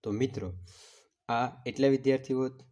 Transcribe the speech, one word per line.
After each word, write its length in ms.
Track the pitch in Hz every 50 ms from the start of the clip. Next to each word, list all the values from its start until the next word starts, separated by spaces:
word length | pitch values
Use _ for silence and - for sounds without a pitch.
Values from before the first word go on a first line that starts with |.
| -
તો 60 | 113
મિત્રો, 360 | 101 110 127 131 - - 98 90 92 92 90 - - - - - - - _ _ _ _ _ -
આ 180 | 120 117 123 123 123 - -
એટલા 280 | 127 117 - 135 139 135
વિદ્યાર્થીઓ 500 | 135 135 135 135 131 131 - 135 127 131 127 131 - - _